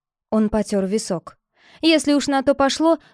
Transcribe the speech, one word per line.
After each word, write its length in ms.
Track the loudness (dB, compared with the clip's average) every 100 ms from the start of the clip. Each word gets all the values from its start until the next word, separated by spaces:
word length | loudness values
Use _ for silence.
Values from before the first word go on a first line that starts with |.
| _ _ -4
Он 180 | -2 0
потер 360 | -2 -2 -2 -2
висок. 520 | -4 -4 -8 -10 -20 _ _ _ -4
"Если 320 | 2 2 2
уж 140 | 0 0
на 140 | -2
то 140 | 0 2
пошло, 420 | 0 2 0 0 _